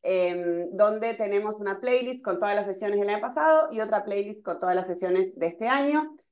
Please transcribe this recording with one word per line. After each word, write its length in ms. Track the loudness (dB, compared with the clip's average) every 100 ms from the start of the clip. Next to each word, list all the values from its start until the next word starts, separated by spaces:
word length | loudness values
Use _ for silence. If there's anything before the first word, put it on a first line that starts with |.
em, 680 | -2 2 2 0 -2 -2 -4
donde 420 | 2 2 4 -2
tenemos 440 | -2 0 0 0 -4
una 220 | -4 -4
playlist 460 | 0 0 0 -4 -4
con 140 | -2
todas 160 | 0 0
las 100 | -2
sesiones 340 | -4 -2 0
del 100 | 0
año 120 | 0
pasado 460 | -2 2 4 6 4
y 80 | -2
otra 240 | -2 -2
playlist 380 | 0 -4 -4 -8
con 180 | -8 -4
todas 160 | 0 0
las 120 | -2
sesiones 500 | -4 0 2 0 -2
de 80 | -4
este 220 | -2 0
año, 480 | 2 2 2 -2 -8 _